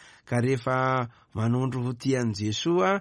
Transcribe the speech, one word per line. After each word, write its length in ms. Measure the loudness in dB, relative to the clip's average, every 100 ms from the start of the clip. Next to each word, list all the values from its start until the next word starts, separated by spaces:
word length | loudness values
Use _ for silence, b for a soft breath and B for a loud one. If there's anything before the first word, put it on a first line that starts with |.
| B B
Ka 160 | -4 0
rehefa 680 | 2 0 0 0 2 2 -2 b b
manondro 480 | -2 0 2 0 -2
ho 80 | -4
tian'i 400 | -4 -2 0 0
Jesoa, 680 | -2 -4 -2 0 2 2 0